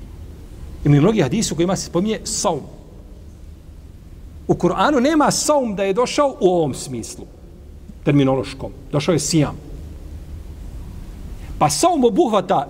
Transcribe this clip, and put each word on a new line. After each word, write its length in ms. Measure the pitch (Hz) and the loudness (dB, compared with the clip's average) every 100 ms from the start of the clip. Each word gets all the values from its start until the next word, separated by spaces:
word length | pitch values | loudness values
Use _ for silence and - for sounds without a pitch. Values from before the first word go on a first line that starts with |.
| - - - - - - - - - | -16 -16 -16 -16 -16 -14 -14 -2 4
Ima 100 | 143 | 6
i 40 | |
mnogi 220 | 180 220 | 6 6
hadisi 320 | 131 196 175 | 2 2 0
u 20 | 147 | 0
kojima 200 | 175 185 | 0 0
se 100 | - | -2
spominje 340 | 170 214 202 | 0 0 -2
saum. 380 | - - 202 151 - - - - - - - - - - - - - - - - - - - | -4 -2 0 -2 -6 -16 -18 -18 -18 -18 -18 -18 -18 -20 -18 -18 -18 -20 -20 -18 -18 -8 -2
U 60 | |
Kur'anu 460 | 156 175 180 220 294 | 2 2 2 4 4
nema 320 | 262 320 254 | 4 4 4
saum 440 | 185 - 294 240 190 | 2 2 2 2 0
da 80 | |
je 100 | 196 | 0
došao 420 | 196 240 - 277 269 | 2 2 2 2 4
u 80 | 185 | 4
ovom 240 | 175 151 | 4 2
smislu, 520 | 117 139 120 104 - 98 - - - - - - - | -2 -6 -8 -8 -12 -16 -18 -20 -20 -18 -18 -18 -6
terminološkom. 680 | 165 143 135 131 - - 117 - - | 2 4 4 2 -2 -8 -12 -12 -4
Došao 220 | 147 147 | -2 2
je 60 | 156 | 0
sijam. 380 | - 160 127 92 - - - - - - - - - - - - - - - - - - - - | 2 2 2 -2 -12 -12 -12 -14 -14 -14 -12 -12 -12 -14 -12 -12 -12 -12 -12 -12 -12 -12 -8 0
Pa 100 | 151 | 0
saum 360 | - 339 330 240 | 4 2 6 4
obuhvata 600 | 208 285 208 185 165 - | 4 4 4 2 0 0